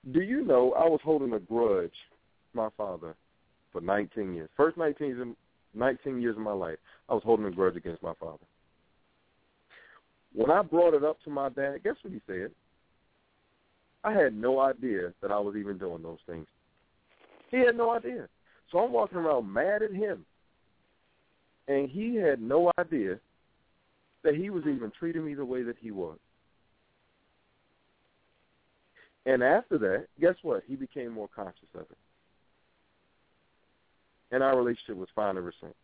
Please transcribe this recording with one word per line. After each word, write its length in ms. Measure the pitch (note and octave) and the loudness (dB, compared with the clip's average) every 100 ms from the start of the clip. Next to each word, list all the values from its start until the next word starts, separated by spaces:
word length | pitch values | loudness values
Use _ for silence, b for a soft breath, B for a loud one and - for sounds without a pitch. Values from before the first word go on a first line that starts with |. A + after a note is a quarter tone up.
| C3+ | -2
Do 100 | C3+ | -2
you 220 | F#3+ C4+ | -2 -4
know 300 | A#3+ B2+ B2+ | 2 4 4
I 120 | - E3 | 4 4
was 140 | D#3 | 2
holding 320 | D#3 D#3 C3+ | 2 0 0
a 60 | A2 | -4
grudge, 540 | F2+ A2+ A#2 F#2+ E2+ - - _ _ _ _ | -4 0 2 2 -2 -10 -20 _ _ _ _
my 140 | B2 A2 - | -6 -6 -4
father, 400 | G#2 F2 D#2+ D#2+ _ _ _ _ _ | -8 -8 -12 -16 _ _ _ _ _
for 80 | F2+ | -10
nineteen 540 | E2+ G2+ G2 - G2 | -2 0 -2 -4 -6
years? 160 | F2 D#2 - | -6 -10 2
First 200 | D3+ D#3+ | 2 4
nineteen 300 | D#3+ C#3+ D3 | -2 0 -6
years, 200 | B2 B2 A#2 _ _ _ | -6 -10 -12 _ _ _
nineteen 480 | G#2+ B2+ B2+ C#3+ B2+ | 0 0 0 -4 -2
years 140 | A#2+ G#2+ | -2 -2
of 60 | |
my 100 | A2 | -4
life, 260 | G2+ E2+ D#2+ b b - | -4 -6 -8 b b -2
I 60 | |
was 100 | A2+ | -2
holding 220 | A2 A2 G#2 | 4 2 2
a 60 | |
grudge 260 | F2 F#2 F2 | 2 2 2
against 260 | F2 E2 | -10 -8
my 100 | E2+ E2 | -8 -8
father. 240 | E2 D2+ _ _ _ _ _ _ _ _ _ _ _ _ _ B B B _ _ _ | -12 -12 _ _ _ _ _ _ _ _ _ _ _ _ _ B B B _ _ _
When 180 | - A#2+ | -2 4
I 100 | E3+ | 4
brought 320 | F3+ E3 F3 | 4 6 6
it 120 | D#3 D3 | 6 2
up 160 | D#3 | -2
to 60 | - | -6
my 200 | C#3+ C3+ | -4 -4
dad, 340 | B2+ C#3 C#3+ | -2 -4 -2
guess 120 | G3+ C#4 | -4 -6
what 120 | G3+ | -10
he 80 | B2 - | -14 -10
said? 240 | F#2 G2 _ _ _ _ _ _ _ _ _ _ _ _ _ _ _ | -8 -8 _ _ _ _ _ _ _ _ _ _ _ _ _ _ _
I 80 | G#3 | 0
had 220 | G#3+ D3 G#2+ | 4 2 2
no 240 | A#2+ C3 | 0 4
idea 540 | C3+ - B2 G2 F2 F2 | 2 2 -2 -2 -4 -6
that 100 | G2 | -2
I 80 | G2+ | -2
was 160 | G2+ G#2 | -2 -4
even 220 | G2+ F#2+ | -6 -6
doing 260 | F#2 E2+ | -6 -8
those 160 | E2 E2 - | -12 -14 -12
things. 200 | E2 D#2 _ _ _ _ _ _ _ - - _ | -14 -14 _ _ _ _ _ _ _ -20 -20 _
He 80 | B3+ | 4
had 200 | B3 A#3 | 4 4
no 140 | A#3 | 0
idea. 360 | A#3 A#3 B3 G#2+ _ _ b _ | 0 -4 -10 -12 _ _ b _
So 80 | F3 | 0
I'm 120 | A#3 | 2
walking 260 | A#3+ G#3+ F3+ | 2 0 0
around 340 | E3 C#3 G#2 | 2 2 0
mad 320 | G2+ E3 G#3 | 0 0 0
at 100 | G#3+ | -2
him. 320 | F#3+ G#3 F#3 E3 _ _ _ _ _ _ _ _ _ _ _ _ _ - | -2 -4 -4 -10 _ _ _ _ _ _ _ _ _ _ _ _ _ -4
And 200 | C#3 C#3 | -2 -2
he 260 | D3+ A3 A#3 | -4 -4 0
had 260 | F3 C3 | 2 0
no 300 | A2+ C#3+ F3 E3+ | 2 4 4 2
idea 400 | E3+ D#3 F#2+ F#2+ _ _ _ _ _ _ _ _ _ _ | 0 -2 -2 -4 _ _ _ _ _ _ _ _ _ _
that 120 | D#3+ D3 | 0 0
he 140 | G3 | -2
was 140 | F#3+ | -4
even 260 | D3 C3+ A2+ - | -2 -2 -4 -6
treating 280 | E3+ D#3+ D#3 | -6 -4 -6
me 80 | |
the 100 | C#3+ | -6
way 200 | C3 B2+ | -6 -4
that 120 | A#2 A#2 | -6 -8
he 100 | A2+ | -10
was. 260 | G2 E2+ D#2 _ _ _ _ _ _ _ _ _ _ _ _ _ _ _ _ _ _ _ _ _ _ _ _ _ _ _ _ b _ B2+ | -8 -8 -10 _ _ _ _ _ _ _ _ _ _ _ _ _ _ _ _ _ _ _ _ _ _ _ _ _ _ _ _ b _ 0
And 180 | C3 | 4
after 340 | B2 F3+ A#3+ D#3 | 6 4 2 0
that, 280 | G#2 G2 - - | 2 0 -4 0
guess 140 | E3+ F3+ | 2 2
what? 200 | E3 A2 - | -4 -4 -4
He 120 | C3 | -10
became 340 | C3 C#3+ A#2+ | -10 -10 -10
more 160 | A2 G2+ - | -10 -12 -10
conscious 320 | G2 F2 _ E2+ | -12 -12 _ -18
of 60 | |
it. 160 | E2 - _ _ _ _ _ _ _ _ _ _ _ _ _ _ _ _ _ _ _ _ _ _ _ | -18 -20 _ _ _ _ _ _ _ _ _ _ _ _ _ _ _ _ _ _ _ _ _ _ _
And 100 | B2+ | 0
our 160 | C3+ C3 | 4 4
relationship 380 | A#2+ A#2 - G2 | 2 -2 -8 -12
was 140 | F#2 | -8
fine 220 | - G#2 F#2 | -2 -2 -2
ever 180 | F2 - | -6 -12
since. 160 | E2+ - | -20 -20